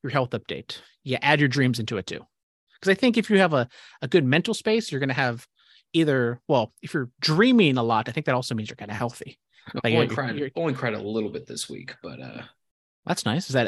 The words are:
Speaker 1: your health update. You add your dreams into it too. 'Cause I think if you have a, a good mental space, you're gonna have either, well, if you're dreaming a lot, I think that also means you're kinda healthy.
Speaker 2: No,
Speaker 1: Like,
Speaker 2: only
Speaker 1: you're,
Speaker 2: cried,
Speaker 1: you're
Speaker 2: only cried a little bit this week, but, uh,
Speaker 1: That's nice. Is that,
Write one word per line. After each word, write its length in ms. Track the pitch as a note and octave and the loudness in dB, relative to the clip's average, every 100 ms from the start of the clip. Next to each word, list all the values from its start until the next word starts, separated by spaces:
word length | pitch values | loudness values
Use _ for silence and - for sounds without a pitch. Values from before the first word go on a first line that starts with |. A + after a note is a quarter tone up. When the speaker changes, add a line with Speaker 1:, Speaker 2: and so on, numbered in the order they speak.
Speaker 1:
your 60 | C#3 | -4
health 200 | C#3 B2 | -2 0
update. 480 | A2+ - D#2 - - - _ | -4 -6 -10 -12 -16 -20 _
You 140 | C3+ B2+ | -8 -2
add 200 | C#3 D3+ | 2 4
your 80 | C#3+ | 4
dreams 300 | B2 B2+ A#2 | 2 0 0
into 160 | A2 G#2 | -4 -6
it 80 | F#2 | -6
too. 140 | D2+ - _ _ _ _ _ | -10 -12 _ _ _ _ _
'Cause 100 | F#3+ | 0
I 40 | |
think 220 | F#3+ B3+ A3+ | 2 2 2
if 100 | - | 2
you 100 | G3 | 4
have 140 | F#3 | 4
a, 160 | D3 A#2+ - - - | 2 0 -6 -20 -12
a 60 | C3+ | 2
good 160 | F3+ | 4
mental 300 | C3 D3 F3 | 4 2 2
space, 360 | G#3+ - A3 A3 | -2 -2 -2 -2
you're 80 | C#3 | -4
gonna 120 | C3+ | -2
have 320 | C3 B2+ A#2 - _ _ _ _ | 0 -2 -4 -12 _ _ _ _
either, 480 | E3 D#3 C3+ A#2 A#2+ - | 0 2 2 0 -2 0
well, 240 | C#3 A2 _ | 0 0 _
if 140 | F3+ | -8
you're 160 | E3 B2 _ | -6 -6 _
dreaming 560 | - D#3 A#3+ B3 E3+ B2+ | 0 4 6 6 6 4
a 60 | |
lot, 260 | A#2 A2 G#2+ | 2 0 -2
I 40 | |
think 140 | C3 D3 | -4 -2
that 80 | |
also 200 | B2+ B2+ | -2 -2
means 140 | A2+ G#2+ | -6 -6
you're 60 | - | -10
kinda 180 | G#2 | -10
healthy. 440 | G#2+ A#2+ - - - _ _ - | -6 -6 -8 -16 -18 _ _ -14
Speaker 2:
No, 60 | - | -4
Speaker 1:
Like, 80 | A#2+ | 0
Speaker 2:
only 120 | A2+ A#2+ | 2 2
Speaker 1:
you're, 80 | |
Speaker 2:
cried, 220 | A2 B2+ A2 | -2 -4 -6
Speaker 1:
you're 140 | C3+ E3+ | -6 -4
Speaker 2:
only 180 | E3 | -4
cried 200 | C3 C3 | -2 -4
a 80 | G#2+ | -6
little 280 | G2+ A2 G#2+ | -4 -4 -4
bit 160 | E2 - | -6 -10
this 220 | A#1 - | -12 -10
week, 260 | G1+ - - | -12 -16 -16
but, 180 | - B1 | -16 -14
uh, 200 | B1+ A1 - _ _ _ _ _ | -14 -16 -18 _ _ _ _ _
Speaker 1:
That's 220 | - F3+ - | -6 -4 0
nice. 220 | C3 - | -2 0
Is 60 | |
that, 120 | C3 | 0